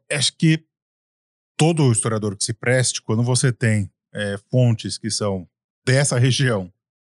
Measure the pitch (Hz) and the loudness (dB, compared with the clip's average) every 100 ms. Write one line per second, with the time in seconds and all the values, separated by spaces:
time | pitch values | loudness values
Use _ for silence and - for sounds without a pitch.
0 | - 143 - - 160 160 _ _ _ _ | -6 -4 -4 2 2 2 _ _ _ _
1 | _ _ _ _ _ - 160 160 131 107 | _ _ _ _ _ 0 2 4 2 2
2 | 117 110 107 98 - - 120 127 120 - | -2 -4 -4 -6 -8 -4 0 0 0 -4
3 | - 113 120 127 139 113 117 107 95 _ | -4 -2 0 0 0 0 0 0 -2 _
4 | _ 107 101 98 _ 123 120 110 95 - | _ -10 -8 -8 _ 2 2 2 -4 -8
5 | 110 - 104 95 82 _ _ _ - 131 | -6 -4 -4 -4 -8 _ _ _ 0 0
6 | 143 123 127 117 117 104 92 _ _ _ | 2 2 2 2 0 -2 -6 _ _ _